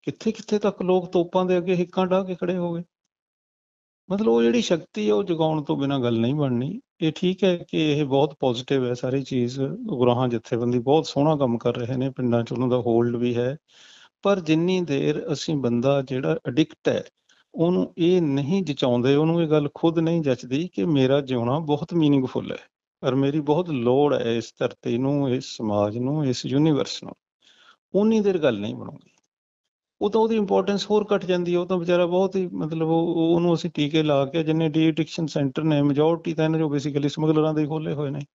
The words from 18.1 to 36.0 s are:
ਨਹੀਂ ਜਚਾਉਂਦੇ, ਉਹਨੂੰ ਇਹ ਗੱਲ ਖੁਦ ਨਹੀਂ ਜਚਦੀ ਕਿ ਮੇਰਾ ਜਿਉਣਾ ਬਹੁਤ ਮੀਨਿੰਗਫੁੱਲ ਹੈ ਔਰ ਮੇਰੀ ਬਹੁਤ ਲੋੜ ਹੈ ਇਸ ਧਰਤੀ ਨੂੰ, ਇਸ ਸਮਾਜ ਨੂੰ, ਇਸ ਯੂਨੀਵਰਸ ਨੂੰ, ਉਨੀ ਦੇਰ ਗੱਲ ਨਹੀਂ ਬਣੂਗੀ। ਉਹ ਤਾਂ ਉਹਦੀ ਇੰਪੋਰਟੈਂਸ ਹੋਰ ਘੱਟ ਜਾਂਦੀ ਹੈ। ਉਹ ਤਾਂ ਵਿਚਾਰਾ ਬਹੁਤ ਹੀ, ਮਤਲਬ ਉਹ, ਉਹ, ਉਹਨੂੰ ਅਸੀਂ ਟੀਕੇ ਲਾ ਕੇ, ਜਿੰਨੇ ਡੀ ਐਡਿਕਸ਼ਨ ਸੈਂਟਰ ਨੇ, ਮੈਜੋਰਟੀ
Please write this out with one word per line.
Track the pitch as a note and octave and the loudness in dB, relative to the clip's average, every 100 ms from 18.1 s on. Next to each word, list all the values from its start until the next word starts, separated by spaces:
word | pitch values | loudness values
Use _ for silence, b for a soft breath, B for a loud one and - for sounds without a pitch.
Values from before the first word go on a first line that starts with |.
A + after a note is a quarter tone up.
| F#3 | 2
ਨਹੀਂ | D#3+ C#3 C3+ G3 | 2 0 0 -2
ਜਚਾਉਂਦੇ, | D#3+ C#3 C3+ A#2+ B2 | -2 -2 0 2 4
ਉਹਨੂੰ | C#3 D#3+ E3+ | 4 4 2
ਇਹ | D#3+ | 2
ਗੱਲ | D3+ C#3+ | 0 0
ਖੁਦ | - E3 E3 | 0 0 2
ਨਹੀਂ | D#3+ E3+ | 0 0
ਜਚਦੀ | D3 B2 B2 C3+ F3+ | 0 -2 -2 -4 -4
ਕਿ | - | -4
ਮੇਰਾ | F3+ C#3+ C3 C#3 | 0 2 4 2
ਜਿਉਣਾ | C3+ B2+ A#2 C#3+ | 0 -2 0 -2
ਬਹੁਤ | D#3 D3 E3+ | -2 -4 -2
ਮੀਨਿੰਗਫੁੱਲ | E3+ D3+ C#3+ C3 - F#2 | 2 4 2 0 -4 -6
ਹੈ | - - _ _ _ | -10 -14 _ _ _
ਔਰ | C#3+ | -2
ਮੇਰੀ | C3 C#3 D#3 | 0 0 0
ਬਹੁਤ | C#3+ D3+ F3+ | 0 0 0
ਲੋੜ | C#3 A#2 C3 D3 | -2 2 2 2
ਹੈ | C3 A#2 A#2 | 2 0 -2
ਇਸ | - _ | -4 _
ਧਰਤੀ | B2+ - B2+ A#2+ | -6 -4 -4 -2
ਨੂੰ, | C3+ C#3+ C#3 | 0 0 0
ਇਸ | B2+ - - | -2 -6 -6
ਸਮਾਜ | A2 G#2 G#2 A2+ | -2 0 0 -2
ਨੂੰ, | B2+ D#3 C#3 | -4 -2 -2
ਇਸ | B2 B2+ | -2 -2
ਯੂਨੀਵਰਸ | C3+ D#3+ C#3 - - | 2 4 2 -2 -8
ਨੂੰ, | - - _ _ b b b b _ | -14 -18 _ _ b b b b _
ਉਨੀ | F#3 A3 A3 | 0 2 2
ਦੇਰ | G3+ F#3 | 2 2
ਗੱਲ | D3 G#2+ | 0 0
ਨਹੀਂ | G#2+ | -4
ਬਣੂਗੀ। | B2 A2+ D3 _ _ _ _ _ _ _ _ _ _ | -8 -12 -16 _ _ _ _ _ _ _ _ _ _
ਉਹ | G3+ | 0
ਤਾਂ | A3 | 2
ਉਹਦੀ | A3 A3+ | 2 0
ਇੰਪੋਰਟੈਂਸ | G3 G3 F#3+ G3+ - | 2 2 2 -2 0
ਹੋਰ | G#3 G#3 | 0 2
ਘੱਟ | G3+ | -2
ਜਾਂਦੀ | F#3 F3+ F3 | 0 0 2
ਹੈ। | F3 | 0
ਉਹ | F3 | 0
ਤਾਂ | F#3 | -2
ਵਿਚਾਰਾ | E3+ F3 F3 | 2 2 2
ਬਹੁਤ | F3+ F#3+ F#3+ | 2 0 0
ਹੀ, | F3+ | -4
ਮਤਲਬ | F#3 D#3+ E3 D#3+ | -4 -6 -2 0
ਉਹ, | E3 E3+ | 2 2
ਉਹ, | E3 E3 | 0 2
ਉਹਨੂੰ | E3+ F3 | 2 2
ਅਸੀਂ | D#3+ E3+ | 0 -2
ਟੀਕੇ | - D3 D#3 | -2 0 2
ਲਾ | D#3 C#3 C#3 | 2 2 2
ਕੇ, | E3 | -2
ਜਿੰਨੇ | D#3 D#3+ D#3+ | 0 0 2
ਡੀ | D#3 D#3+ | 2 2
ਐਡਿਕਸ਼ਨ | D#3 D#3+ - D#3+ | 2 -4 -4 -4
ਸੈਂਟਰ | D#3+ C#3 B2+ | -2 -2 0
ਨੇ, | D#3+ D3 | 0 2
ਮੈਜੋਰਟੀ | C#3+ C#3 | 2 4